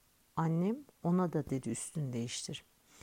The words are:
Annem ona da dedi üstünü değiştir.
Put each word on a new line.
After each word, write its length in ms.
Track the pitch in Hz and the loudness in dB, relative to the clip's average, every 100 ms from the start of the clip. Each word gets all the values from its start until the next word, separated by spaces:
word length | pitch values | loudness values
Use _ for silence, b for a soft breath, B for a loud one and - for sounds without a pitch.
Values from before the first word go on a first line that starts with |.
| _ _ _ - | _ _ _ -2
Annem 400 | 165 165 180 254 294 - | 2 2 2 0 -6 -4
ona 300 | 170 180 180 | 2 4 4
da 180 | 156 139 | 2 0
dedi 200 | 135 120 | -2 -2
üstünü 420 | 113 - - 139 | -4 -4 -4 -2
değiştir. 520 | 117 120 - - - - _ B B | -2 -4 -6 -8 -10 -12 _ B B